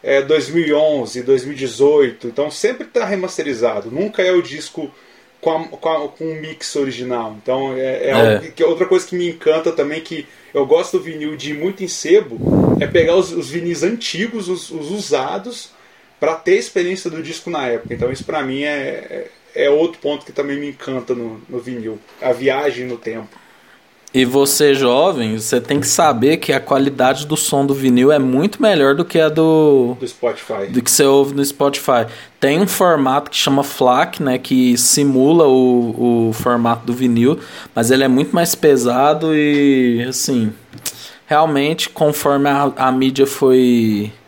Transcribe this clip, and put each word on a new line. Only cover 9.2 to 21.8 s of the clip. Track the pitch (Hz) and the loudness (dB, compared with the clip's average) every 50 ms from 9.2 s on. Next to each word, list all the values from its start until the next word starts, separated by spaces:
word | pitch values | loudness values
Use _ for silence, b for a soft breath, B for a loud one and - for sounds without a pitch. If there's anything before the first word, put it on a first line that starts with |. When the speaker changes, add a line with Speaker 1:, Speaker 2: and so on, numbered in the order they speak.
| 175 175 | -4 -4
Speaker 1:
encanta | 165 165 - 160 156 160 160 170 160 | -6 -4 0 0 0 2 0 -2 -2
também, | 156 143 143 151 160 | -2 -4 -4 -4 -10
que | 160 - 165 156 139 B B B B B B | -10 -10 -12 -12 -12 B B B B B B
eu | 139 135 | -2 2
gosto | 131 147 165 185 - - 185 | 2 2 2 2 0 -4 -4
do | - | -4
vinil | 165 160 151 151 151 156 | -4 -10 -8 -8 -8 -8
de | 135 127 143 | -8 -8 -10
ir | 151 | -8
muito | 147 156 185 196 - 190 | -4 -4 -6 -4 -6 -8
em | 175 | -10
sebo, | - - - 151 175 208 147 131 117 107 123 - - - - - - - | -10 -8 0 4 4 4 4 0 -10 -4 -2 0 2 2 2 2 2 0
é | - | 0
pegar | - - 175 160 160 170 | 0 2 2 4 4 4
os, | 190 180 175 170 | 2 2 0 -4
os | 170 147 127 | -8 -8 -6
vinis | 143 170 165 175 170 147 151 | -8 -6 -4 -4 -4 -2 -2
antigos, | 185 233 233 - - - 165 202 233 226 226 196 170 | -2 -2 -2 -6 -8 -6 -6 -6 -6 -6 -8 -6 -6
os, | 185 175 - - | -8 -8 -8 -12
os | - 165 151 147 | -12 -12 -10 -8
usados, | 190 214 202 - - 135 131 147 175 196 190 240 233 233 - - b b b b b b b b b _ | -8 -8 -6 -4 -2 -2 -2 -4 -6 -8 -10 -10 -14 -14 -18 -20 b b b b b b b b b _
pra | - 151 160 | -2 -2 -2
ter | 156 - 175 185 | -2 0 0 0
a | 208 | 0
experiência | - - - 196 175 175 190 185 - 175 | 0 -4 -4 -4 -2 -2 -4 -6 -8 -10
do | 156 160 156 | -10 -8 -12
disco | 147 165 - - 175 | -12 -12 -12 -10 -8
na | 170 151 135 | -6 -6 -4
época. | 123 117 110 - - 120 | -4 -4 -4 -6 -8 -8
Então | 117 117 123 131 | -4 -4 -4 -4
isso | 131 - | -6 -8
pra | - 160 151 139 | -6 -6 -4 -4
mim | 131 131 139 143 | -4 -6 -4 -4
é, | 147 147 143 135 139 - - - - - - - - _ _ _ _ _ | -4 -4 -4 -6 -8 -8 -10 -12 -12 -12 -12 -12 -14 _ _ _ _ _
é, | - 139 | -2 2
é | 143 | 2
outro | 143 151 165 170 165 - | 2 2 2 0 -4 -6
ponto | - 143 147 139 - | -6 -6 -6 -6 -8
que | - - | -10 -8
também | - 143 143 139 143 | -6 -6 -4 -6 -6
me | 147 147 | -8 -10
encanta | 135 - - - 131 127 120 - 131 | -12 -12 -10 -8 -8 -8 -4 -6 -6
no, | 120 117 113 110 107 - _ | -6 -6 -10 -12 -14 -18 _
no | - 120 | -12 -12
vinil, | 120 127 127 120 | -10 -10 -10 -8